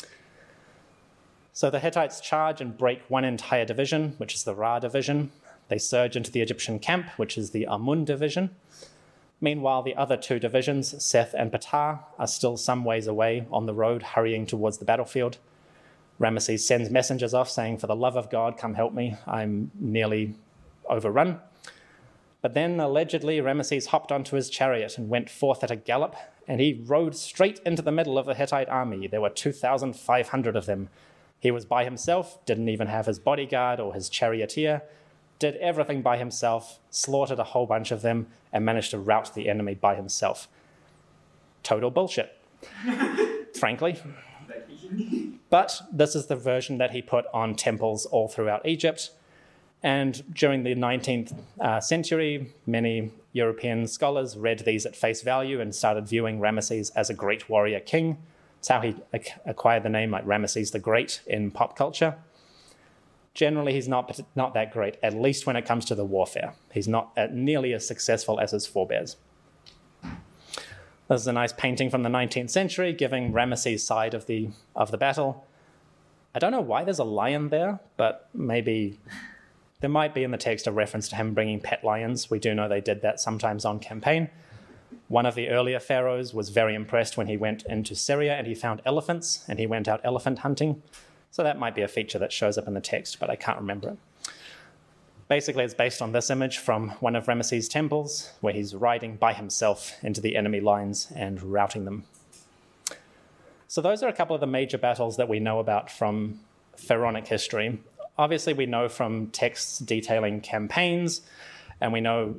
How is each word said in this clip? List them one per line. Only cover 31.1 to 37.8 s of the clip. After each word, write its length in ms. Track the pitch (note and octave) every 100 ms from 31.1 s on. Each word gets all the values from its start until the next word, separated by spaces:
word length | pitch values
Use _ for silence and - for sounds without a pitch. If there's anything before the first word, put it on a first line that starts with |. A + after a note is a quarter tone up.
| - _ _
He 100 | B2
was 160 | A#2+ G#2
by 180 | B2
himself, 540 | B2 A#2+ - F3+ F3 - -
didn't 240 | A2+ A2+
even 160 | G#2+ G#3
have 180 | A2 A2
his 120 | G#2
bodyguard 600 | C#3 D3 C3+ C3 B2 A#2+
or 140 | G#2
his 160 | G2 F2+
charioteer, 720 | - A#2 A2+ G#2+ - D3+ D3 - - _ _ _ -
did 180 | D3+ D3+
everything 440 | F3 D#3+ D3 C#3
by 160 | B2 A#2+
himself, 640 | B2 - A#2 A2+ - - _
slaughtered 480 | - - C#3 C3+ A#2+
a 60 |
whole 220 | A2 B2 A#2
bunch 240 | A2